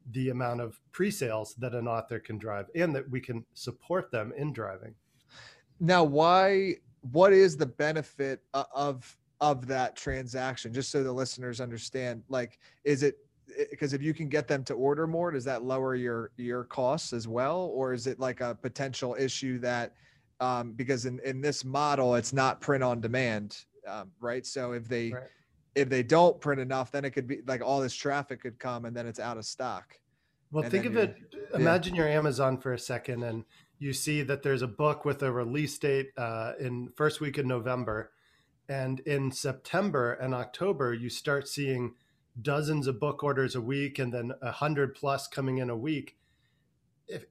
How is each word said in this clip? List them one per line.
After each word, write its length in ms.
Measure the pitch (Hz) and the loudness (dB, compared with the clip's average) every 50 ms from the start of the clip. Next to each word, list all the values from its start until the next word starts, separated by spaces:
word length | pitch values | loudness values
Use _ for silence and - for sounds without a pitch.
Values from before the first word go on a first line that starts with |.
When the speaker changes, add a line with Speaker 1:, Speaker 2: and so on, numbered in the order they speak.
| - 131 | -16 -10
Speaker 1:
the 180 | 107 131 131 131 | -6 -2 -2 -2
amount 320 | 123 123 127 120 120 120 | -2 0 -2 -2 -2 -2
of 180 | 120 113 110 - _ _ | -4 -8 -10 -14 _ _
pre-sales 640 | - - 185 208 202 - 143 117 110 110 107 - - | -4 -2 0 0 0 0 -2 -2 -2 -2 -4 -6 -8
that 180 | 117 123 127 120 | -6 -6 -4 -4
an 140 | 123 117 120 | -2 -2 0
author 320 | 113 113 113 - 117 110 | 0 -2 -2 -4 -6 -8
can 180 | - - 110 107 | -8 -8 -10 -8
drive 300 | 107 110 104 101 101 - - | -6 -6 -6 -6 -6 -4 -2
and 180 | 165 175 170 143 | 0 0 0 0
that 140 | 135 135 - | -2 -4 -4
we 120 | 123 131 | -6 -6
can 240 | - - 120 117 117 - _ | -6 -6 -8 -8 -10 -12 _
support 580 | - - 127 120 - - - 170 185 180 - | -12 -10 -10 -10 -10 -6 -2 -2 -2 -2 -2
them 220 | - 117 107 113 123 - | -4 -4 -4 -4 -6 -6
in 140 | 143 151 | -6 -6
driving. 420 | 131 113 107 98 95 98 113 113 110 - _ _ _ _ _ _ - - - - - - _ _ _ - | -6 -6 -8 -8 -8 -10 -14 -16 -18 -20 _ _ _ _ _ _ -20 -20 -20 -20 -20 -20 _ _ _ 0
Speaker 2:
Now, 240 | 175 160 185 180 165 | 4 6 8 8 8
why, 720 | 147 139 147 160 170 180 185 190 196 202 190 196 190 - - - - - _ | 8 6 6 8 8 8 8 8 8 6 4 4 2 0 -2 -6 -16 -20 _
what 300 | - 127 123 156 185 202 | -10 0 6 8 10 12
is 240 | 196 190 190 185 156 | 12 12 10 10 8
the 100 | 143 156 | 4 0
benefit 800 | 131 117 - 147 151 156 156 143 - - - 139 135 131 - _ _ - | -2 0 0 0 0 0 0 -2 -4 -6 -4 -4 -4 -4 -6 _ _ -4
o-, 120 | 135 135 - - | -4 -2 -2 -2
of, 440 | 135 143 143 139 131 123 - - _ _ _ _ - | -2 0 0 -2 -4 -8 -18 -20 _ _ _ _ 0
of 280 | 147 151 143 131 123 123 | 2 2 2 2 0 -2
that 280 | 135 131 127 113 - | 0 0 0 -2 -2
transaction? 800 | - - 147 135 131 131 123 117 131 127 131 127 - - 117 113 | -4 -6 -6 -4 -4 -6 -6 -4 -4 -4 -4 -4 -6 -8 -6 -4
Just 180 | 131 131 - | -4 -4 -2
so 100 | - 147 | 0 0
the 100 | 135 131 127 | 0 0 0
listeners 480 | 127 131 123 - - 127 123 120 117 | -2 -4 -4 -4 -6 -8 -8 -6 -6
understand, 640 | 131 120 117 113 - - - 131 127 123 120 113 113 - | -6 -8 -8 -10 -10 -8 -6 -4 -4 -4 -6 -8 -6 -4
like, 320 | 135 127 123 110 - _ _ - _ _ - | -2 -2 -2 -4 -8 _ _ -20 _ _ 2
is 200 | 143 147 127 143 | 2 4 4 4
it, 160 | 143 135 - _ _ _ _ _ - - 135 | 2 2 0 _ _ _ _ _ -10 -6 -4
i-, 160 | 147 - 143 | -4 -4 -4
'cause 180 | - 156 139 135 | -4 -4 -4 -2
if 80 | 135 139 | -2 -2
you 100 | 156 156 | -2 -2
can 160 | 156 160 139 | -2 -2 0
get 180 | 135 151 135 - | 0 0 2 2
them 160 | 151 139 131 | 0 -2 -2
to 100 | - 139 | -2 -2
order 320 | 113 131 139 147 147 160 165 | 0 2 2 2 2 0 0
more, 240 | 160 165 175 175 | 0 0 -2 -2
does 140 | 156 135 120 | -2 -2 -2
that 180 | 135 131 117 120 | -2 -4 -2 -2
lower 320 | 127 131 131 131 131 127 | -2 -2 0 0 0 -2
your, 360 | 123 123 120 117 117 113 104 - - | -2 -2 -2 -2 -4 -6 -8 -10 -8
your 280 | 120 120 120 123 120 | -6 -4 -4 -4 -6
costs 460 | - - - 127 123 143 165 - - | -6 -4 0 0 2 2 0 -2 -4
as 160 | 123 117 110 113 | -6 -6 -4 -2
well? 440 | 113 120 127 139 165 180 185 165 104 | -2 0 0 0 0 0 -2 -2 -2
Or 180 | 127 135 131 | -2 -2 -2
is 140 | 127 120 113 | -2 -2 -2
it, 140 | 131 123 117 | -4 -4 -2
like, 220 | 131 127 123 - | -2 -2 -2 -2
a 120 | 127 120 117 | -4 -4 -4
potential 600 | - - 123 - - 139 135 127 - - 123 120 117 | -4 -6 -8 -6 -4 -4 -4 -4 -4 -4 -4 -2 0
issue 400 | 139 131 - - - 131 127 123 | -2 -2 -2 -2 -4 -4 -4 -2
that, 360 | 123 123 123 120 120 110 - _ _ _ _ _ _ _ _ - | -2 -2 0 0 -2 -4 -8 _ _ _ _ _ _ _ _ -2
um, 340 | 127 127 123 123 120 120 110 | 0 0 0 0 -2 -4 -6
because 340 | 113 127 120 139 123 113 127 | -4 -2 0 0 0 -2 -4
in, 120 | 123 127 - | -6 -6 -4
in 160 | 135 131 131 | -6 -4 -2
this 240 | 139 147 143 - - | -2 -2 -2 -2 -4
model, 480 | 131 131 143 147 147 143 135 131 123 123 | -4 0 2 2 4 4 4 4 4 4
it's 200 | 143 139 - 139 | 4 2 2 2
not 280 | 139 131 131 - - | 2 4 4 2 0
print 220 | - - 143 135 131 | 0 0 2 2 2
on 180 | 127 120 117 | 2 2 0
demand, 640 | 113 113 117 127 131 120 110 107 104 101 - - - _ _ - - 98 | -2 -2 0 0 0 0 0 -2 -4 -6 -10 -14 -18 _ _ -16 -12 -10
um, 240 | 98 107 95 95 85 98 | -10 -10 -10 -12 -12 _
right? 260 | 117 120 120 127 127 | -6 -4 -4 -4 -6
So 280 | - - 139 127 123 120 | -6 -6 -6 -4 -4 -4
if 140 | 120 117 113 | -6 -4 -4
they, 260 | 123 117 117 113 120 | -2 -2 -2 -2 -4
Speaker 1:
Right. 100 | 127 131 - - _ _ _ _ _ _ _ - | -8 -10 -14 -18 _ _ _ _ _ _ _ 2
Speaker 2:
if 140 | 143 139 127 | 2 2 4
they 140 | 135 127 123 | 4 2 4
don't 360 | 113 156 165 175 175 147 - | 6 8 8 8 8 6 4
print 220 | - 147 143 135 | 0 -2 0 0
enough, 280 | 131 127 135 131 131 - | 0 -2 -2 -2 -2 -2
then 140 | - 143 139 | -4 -4 -4
it 80 | 139 | -2
could 160 | 123 143 127 120 | -2 -2 -2 -2
be, 140 | 139 - 117 | -4 -6 -4
like, 160 | 123 131 123 | -4 -4 -2
all 200 | 117 127 139 139 | 0 0 2 2
this 120 | 135 123 - | 0 0 -2
traffic 480 | - - 143 139 143 139 - 127 117 | -4 -2 -2 0 0 -2 -4 -8 -10
could 160 | - 123 113 - | -10 -10 -10 -8
come 280 | - 131 123 120 117 | -6 -6 -6 -6 -6
and 100 | 117 117 | -6 -6
then 100 | 120 117 | -6 -6
it's 140 | 117 110 - | -6 -6 -6
out 180 | 107 117 120 113 | -6 -6 -6 -6
of 80 | 104 | -8
stock. 540 | - - - 127 123 104 92 - - - - _ _ _ _ _ _ _ _ _ _ | -8 -8 -6 -4 -4 -6 -6 -10 -14 -20 -20 _ _ _ _ _ _ _ _ _ _
Speaker 1:
Well, 140 | 147 156 147 | -2 -2 0
Speaker 2:
And 80 | 120 | 0
Speaker 1:
think 140 | 147 190 233 | 0 0 0
Speaker 2:
then 60 | 247 | 2
Speaker 1:
of 60 | 214 233 | 2 2
Speaker 2:
you're 60 | 208 | 2
Speaker 1:
it, 460 | - - - - - - - - - | 2 0 -6 -16 -18 -16 -14 -10 -4
Speaker 2:
Yeah. 60 | - - | 0 2
Speaker 1:
imagine 380 | 151 165 165 185 165 185 180 | 4 6 4 4 2 0 0
you're 120 | 170 160 151 | 2 2 4
Amazon 500 | 147 156 151 151 135 123 139 131 131 127 | 4 4 2 2 2 2 2 2 2 0
for 160 | - 135 127 | -2 -4 -4
a 60 | 117 | -4
second 440 | - - 127 117 - - 123 120 120 | -4 -4 -6 -6 -4 -4 -4 -4 -4
and 200 | 117 113 113 110 - _ - - _ _ - | -4 -6 -6 -8 -12 _ -20 -20 _ _ -8
you 160 | 143 139 131 | -6 -6 -4
see 300 | - - 151 151 147 147 | -4 -2 -2 0 0 0
that 180 | 147 143 139 | 0 -2 -2
there's 200 | - 143 135 123 | 0 0 0 2
a 60 | 123 127 | 0 -2
book 380 | 104 - 151 151 147 147 - | 0 2 2 2 2 2 0
with 160 | 147 139 139 | -2 -2 0
a 100 | 143 135 | 0 0
release 460 | 123 123 120 117 127 147 151 139 - - | 0 0 -2 -2 0 -2 -2 -2 -2 0
date, 340 | - 143 139 139 135 135 - - | 0 2 2 2 0 -2 -4 -6
uh, 360 | 120 113 113 113 110 117 - - | -4 -4 -4 -4 -4 -4 -4 -6
in 300 | 139 127 120 120 123 123 - | -6 -4 -4 -6 -8 -8 -2
first 240 | - 151 156 151 - | 0 2 2 2 0
week 160 | 156 143 131 151 | -4 -4 -2 -2
in 100 | 139 127 | 0 0
November. 640 | 127 120 110 127 127 127 120 113 107 107 - - _ _ _ _ _ _ _ _ _ _ _ - | 0 0 0 0 -2 -2 -2 -2 -4 -4 -6 -8 _ _ _ _ _ _ _ _ _ _ _ -8
And 340 | 135 135 131 131 131 131 | -6 -4 -4 -4 -4 -4
in 300 | - 156 143 139 135 131 | -2 0 0 0 0 0
September 840 | 131 - - 143 131 - - - - 175 202 208 156 139 120 120 123 | -2 -2 -4 -4 -4 -6 -6 -2 0 0 2 2 2 2 2 2 0
and 200 | - 131 131 131 | -2 -2 -4 -2
October, 600 | 123 120 - - - 175 196 196 143 135 120 120 | -4 -4 -6 -6 -2 -2 0 0 0 0 0 0
you 160 | 117 120 120 | -2 -4 -6
start 380 | - - - 151 143 143 139 - | -8 -6 -2 -2 -2 -2 -2 -4
seeing 480 | - 147 143 135 135 123 120 117 - _ _ _ _ _ _ _ - 120 | -6 -4 -2 -2 0 -2 -2 -4 -6 _ _ _ _ _ _ _ -16 -6
dozens 460 | 107 147 143 147 151 147 156 151 135 135 | -2 0 0 2 2 0 0 0 0 0
of 120 | 131 104 | 0 0
book 240 | 151 147 139 - 147 | 0 -2 0 0 0
orders 300 | 143 139 135 135 123 127 | 0 2 2 2 0 0
a 60 | 127 | -2
week 380 | 113 117 139 139 143 139 139 - | -4 -2 -2 -2 -2 -4 -4 -4
and 140 | 135 120 120 | -4 -2 -2
then 180 | 123 117 117 131 - | -4 -4 -6 -6 -8
a 100 | 135 120 | -8 -8
hundred 440 | 113 - 143 151 151 143 139 131 135 | -4 -2 0 0 2 2 0 0 -2
plus 320 | - - 139 139 135 - - | -2 -2 -2 -2 -2 -4 -6
coming 300 | - - 135 131 131 131 | -6 -2 -2 0 0 0
in 120 | 127 120 | -2 -2
a 80 | 120 113 | -4 -4
week. 400 | 113 156 156 139 - - - _ _ _ _ _ _ _ _ _ _ _ _ _ _ _ _ _ _ - | -2 -2 -2 -4 -4 -8 -14 _ _ _ _ _ _ _ _ _ _ _ _ _ _ _ _ _ _ -14
If, 180 | - - - - | -12 -12 -10 -10